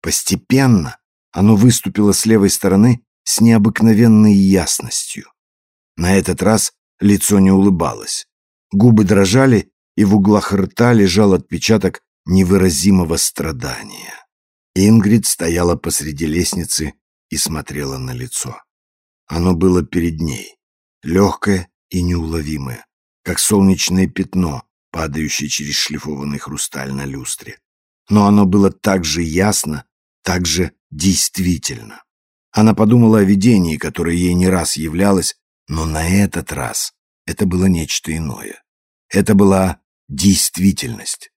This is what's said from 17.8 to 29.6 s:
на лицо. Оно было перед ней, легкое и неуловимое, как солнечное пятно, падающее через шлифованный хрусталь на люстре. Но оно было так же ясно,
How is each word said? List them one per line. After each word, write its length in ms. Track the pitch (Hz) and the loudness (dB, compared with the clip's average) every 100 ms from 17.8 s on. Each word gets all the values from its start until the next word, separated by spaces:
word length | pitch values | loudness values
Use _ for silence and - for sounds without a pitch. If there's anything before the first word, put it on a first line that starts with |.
| 69 65 | -8 -8
на 140 | 64 | -10
лицо. 500 | 62 62 - 127 113 _ _ _ _ _ _ _ | -10 -10 -10 -12 -14 _ _ _ _ _ _ _
Оно 280 | 80 90 | -4 -2
было 280 | 85 92 90 | 0 2 0
перед 360 | 76 87 85 78 | -2 -4 -4 -4
ней, 340 | 82 53 50 _ _ _ _ _ | -8 -8 -14 _ _ _ _ _
легкое 680 | 78 90 101 - 101 95 87 _ _ | -4 0 0 0 -4 -4 -6 _ _
и 120 | 90 | -4
неуловимое, 840 | 87 87 80 82 76 76 67 60 _ _ _ _ | -2 -4 -4 -8 -8 -8 -10 -12 _ _ _ _
как 160 | - 92 | -10 -6
солнечное 680 | - 104 98 92 - 92 92 | 0 2 2 2 -2 -2 -2
пятно, 560 | - 95 92 87 65 _ _ _ | -4 -6 -4 -4 -6 _ _ _
падающее 580 | 82 80 73 76 - 73 | -10 -8 -6 -6 -8 -8
через 260 | - 73 | -8 -6
шлифованный 640 | 71 - 76 76 71 73 71 | -6 -6 -8 -10 -10 -8 -10
хрусталь 540 | - 71 - 69 67 | -10 -10 -10 -10 -10
на 100 | 67 | -10
люстре. 560 | 69 67 64 - - - _ _ _ _ _ | -10 -12 -12 -14 -16 -20 _ _ _ _ _
Но 180 | 104 101 | 2 4
оно 180 | 104 | 4
было 260 | 95 101 98 | 4 2 0
так 320 | - 104 95 | 0 -2 -2
же 180 | 80 78 | -2 -6
ясно, 640 | 82 85 104 - | -4 -2 0 -2